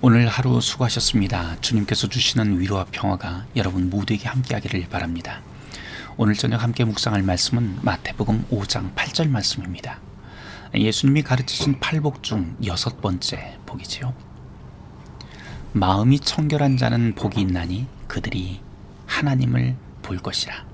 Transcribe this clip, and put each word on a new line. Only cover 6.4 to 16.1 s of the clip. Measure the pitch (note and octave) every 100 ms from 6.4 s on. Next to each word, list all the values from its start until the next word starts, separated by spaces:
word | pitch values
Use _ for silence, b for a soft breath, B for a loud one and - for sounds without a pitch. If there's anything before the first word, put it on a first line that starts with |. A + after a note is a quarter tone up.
| A#2+ A2+
함께 | A#2+ A2+
묵상할 | A#2+ G#2 - G#2
말씀은 | F#2+ F2+ - A#2 A#2 F#2
마태복음 | - G2 - - G#2 G#2+ -
오 | G#2+ G2
장 | - F#2 -
팔 | -
절 | - D#3+
말씀입니다. | B2+ G2 - - F2 - - - - B B B B B A2
예수님이 | G#2+ A2 C3+ C#3+
가르치신 | C#3+ B2+ B2+ - - C3
팔복 | - D#3+ D3+ C3+
중 | - G#2+ E2+ - G2+
여섯 | F2 - -
번째 | G#2 F2+ - - - - -
복이지요. | B2+ - - B2+ B2+ - - - - - - - - - - B B B B B
"마음이 | - F#2 F#2+ A2+